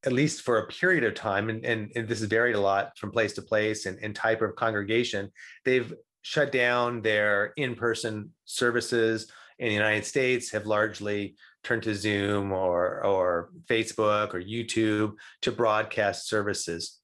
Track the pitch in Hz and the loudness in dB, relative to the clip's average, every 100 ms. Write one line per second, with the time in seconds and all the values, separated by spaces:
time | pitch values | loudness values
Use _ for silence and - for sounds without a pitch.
0 | - 127 151 - - 113 104 - 180 180 | 0 2 2 0 0 0 0 -2 2 4
1 | 117 - 110 98 110 110 120 113 107 120 | 2 0 -2 0 0 -4 -2 -2 -2 -6
2 | 110 113 107 110 120 107 98 98 101 - | -4 -2 0 2 2 2 2 2 0 -6
3 | 101 113 107 - - 107 107 107 98 95 | -6 0 0 -2 -2 0 2 -2 -6 -8
4 | 107 101 113 110 110 - 113 107 101 113 | -10 -2 0 2 0 0 -2 -2 0 0
5 | 120 104 98 _ - - - 127 117 - | 0 -2 -6 _ -20 -6 0 2 0 -10
6 | _ _ - - 139 127 123 123 120 120 | _ _ -6 -2 0 2 2 2 0 0
7 | 110 107 104 101 104 - 135 113 120 110 | 0 2 2 2 0 -2 -4 -2 -2 -2
8 | 117 107 104 _ - - 120 117 113 120 | -4 -6 -10 _ -12 0 2 2 0 2
9 | 113 110 110 - - _ 123 104 107 107 | 2 2 -4 -18 -20 _ -2 2 2 2
10 | 104 143 127 127 123 107 107 107 110 104 | 0 0 2 0 -2 -6 0 0 0 -2
11 | 104 104 98 - - _ - 117 110 104 | -4 -4 -4 -10 -20 _ -4 -2 0 -2
12 | 104 101 101 104 98 95 95 87 90 - | 0 2 2 0 0 0 2 2 2 0
13 | 101 95 90 85 85 - - 113 113 - | 0 2 2 0 -4 -14 -2 0 0 0
14 | 107 104 104 90 90 113 113 - 110 107 | 2 2 0 -4 -6 -8 -4 0 2 2
15 | 107 104 - - - 107 117 107 107 - | 0 -4 -20 -6 -4 2 2 2 0 0
16 | 101 98 - 107 104 98 - 85 85 - | 0 0 -2 -2 0 -4 -4 -6 -8 -14